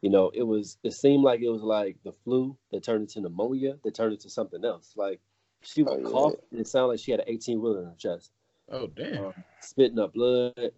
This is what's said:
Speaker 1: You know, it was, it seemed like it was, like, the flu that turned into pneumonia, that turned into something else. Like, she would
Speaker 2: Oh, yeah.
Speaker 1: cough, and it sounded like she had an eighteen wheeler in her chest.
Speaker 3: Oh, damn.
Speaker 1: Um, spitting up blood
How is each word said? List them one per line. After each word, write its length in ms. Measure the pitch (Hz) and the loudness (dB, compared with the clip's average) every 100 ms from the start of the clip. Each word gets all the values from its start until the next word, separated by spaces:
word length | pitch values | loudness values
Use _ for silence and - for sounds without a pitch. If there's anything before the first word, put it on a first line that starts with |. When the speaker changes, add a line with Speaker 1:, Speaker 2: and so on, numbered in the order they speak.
Speaker 1:
You 80 | 101 | 6
know, 220 | 98 92 | 6 4
it 100 | - | 0
was, 340 | 120 107 104 - | 0 0 -2 -6
it 100 | 113 | -6
seemed 300 | - 139 143 | 2 4 6
like 180 | 139 120 | 6 4
it 80 | 120 | 0
was, 120 | 113 | -2
like, 360 | 110 107 101 90 | 0 0 0 -6
the 80 | - | -16
flu 460 | - - 127 131 135 _ | -14 -2 0 0 -8 _
that 120 | 101 | -10
turned 180 | - 110 | -2 -2
into 200 | 104 110 | -2 -8
pneumonia, 560 | 95 85 113 131 135 143 | -8 -4 -4 -2 -4 -4
that 100 | 107 104 | -8 -2
turned 180 | 113 | -2
into 160 | 107 98 | -2 -8
something 360 | - 104 - 113 | -8 -8 -4 -6
else. 280 | 87 _ 107 | -6 _ -6
Like, 240 | 98 95 _ _ _ _ | -6 -6 _ _ _ _
she 220 | - - | -8 0
would 100 | 147 | 2
Speaker 2:
Oh, 80 | 135 | 2
yeah. 80 | 120 | -2
Speaker 1:
cough, 240 | 120 143 - _ | 2 2 0 _
and 80 | 120 | -8
it 80 | 110 | 0
sounded 200 | 131 127 | 2 2
like 120 | 113 | 0
she 120 | - | -2
had 80 | 117 | -2
an 100 | - | -2
eighteen 320 | 113 - 113 | -6 -4 -2
wheeler 200 | 113 101 | 0 -2
in 40 | 87 | -6
her 100 | 85 | -8
chest. 340 | - 85 - _ _ _ _ | -6 -6 -10 _ _ _ _
Speaker 3:
Oh, 160 | 131 104 | -10 -10
damn. 380 | - - 196 98 | -8 -8 -6 -8
Speaker 1:
Um, 80 | - - _ | -12 -20 _
spitting 380 | - - 127 117 | -10 4 4 4
up 140 | 101 | -2
blood 580 | 113 123 123 123 123 120 | 0 2 2 0 -4 -8